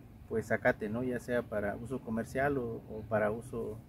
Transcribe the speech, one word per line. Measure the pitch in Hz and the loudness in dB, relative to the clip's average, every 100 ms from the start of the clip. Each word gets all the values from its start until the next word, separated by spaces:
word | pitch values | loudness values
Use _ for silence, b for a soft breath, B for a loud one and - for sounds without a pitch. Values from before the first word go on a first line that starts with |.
| - - - | -18 -16 -2
pues | 113 - | -2 2
zacate, | 113 127 - 107 | 4 4 4 0
¿no? | 117 | 0
Ya | 127 120 | 0 -2
sea | 120 123 | 0 0
para | 117 107 101 110 | 0 0 0 -2
uso | 117 131 | -4 -6
comercial | - 113 110 131 143 139 | -2 -2 0 2 2 2
o, | 117 110 - | 0 -4 -8
o | 110 110 | -10 2
para | 110 104 | 4 4
uso | 117 120 117 110 107 | 2 -4 -4 -4 -6